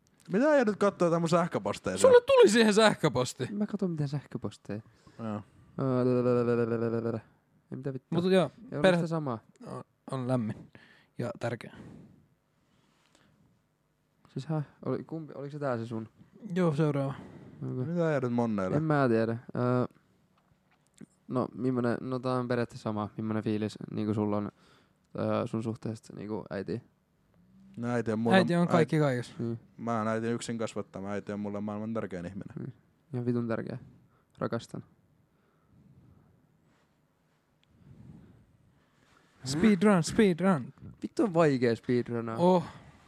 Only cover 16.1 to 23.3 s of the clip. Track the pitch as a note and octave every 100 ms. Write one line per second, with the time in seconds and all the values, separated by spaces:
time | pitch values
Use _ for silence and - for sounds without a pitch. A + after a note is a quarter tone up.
16.1 | _ - - G#3 F3+ F3 D3 D#3 C#3+ C3+
17.1 | - - - - - C3 B2+ C3+ F3 E3
18.1 | D3 B2 A#2+ A#2 G#2 F#2 C#3 D#3+ D3 C3+
19.1 | A2+ A2+ A#2 - - B2 B2 B2 _ _
20.1 | _ _ _ _ _ _ _ _ - -
21.1 | _ - C3 A2+ - B2+ B2+ A#2+ A2 C3
22.1 | B2+ B2+ B2+ B2 B2 A#2 B2+ A2+ G#2+ G#2
23.1 | - A2